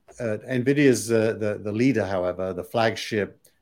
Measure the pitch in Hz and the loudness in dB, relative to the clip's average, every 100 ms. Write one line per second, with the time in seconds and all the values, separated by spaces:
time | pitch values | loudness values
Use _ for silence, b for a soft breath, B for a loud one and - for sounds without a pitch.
0 | _ - 120 107 120 127 120 143 143 110 | _ -10 -8 -6 -6 -2 0 4 4 4
1 | 104 113 110 98 107 101 101 107 131 113 | 2 2 2 0 -4 -4 -6 0 2 2
2 | 95 95 90 90 95 87 - 120 113 - | 0 -2 -2 -2 -6 -6 -4 0 0 -2
3 | - 107 95 - b b | -4 -4 -4 -8 b b